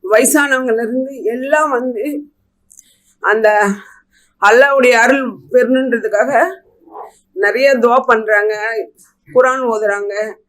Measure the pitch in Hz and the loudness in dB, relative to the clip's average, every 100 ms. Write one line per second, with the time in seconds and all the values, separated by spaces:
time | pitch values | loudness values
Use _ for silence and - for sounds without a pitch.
0 | 370 240 240 302 285 262 254 226 233 254 | 2 2 2 0 0 -2 -2 -2 -2 -4
1 | 262 269 208 240 262 302 311 254 254 233 | -6 -6 -6 -6 -2 0 0 -2 -4 -6
2 | 269 294 294 _ _ _ _ _ _ _ | -6 -8 -12 _ _ _ _ _ _ _
3 | _ _ - 214 214 208 202 202 - - | _ _ -2 0 2 2 0 -4 -10 -20
4 | _ _ _ _ 202 226 285 277 254 240 | _ _ _ _ 4 6 4 4 4 4
5 | 240 277 262 196 - 254 233 262 262 233 | 2 0 -2 -10 -2 0 2 0 0 -2
6 | 214 - 311 269 349 381 _ _ _ - | -2 -2 0 0 0 -4 _ _ _ -20
7 | - _ _ 359 403 392 277 262 233 247 | -20 _ _ -4 -2 2 0 2 2 2
8 | 254 226 220 208 208 214 214 226 - _ | 2 -2 0 0 0 -4 -6 -8 -10 _
9 | _ _ _ 254 254 262 254 220 214 202 | _ _ _ 0 2 0 -4 -2 -2 -4
10 | 202 202 214 - | -6 -6 -8 -10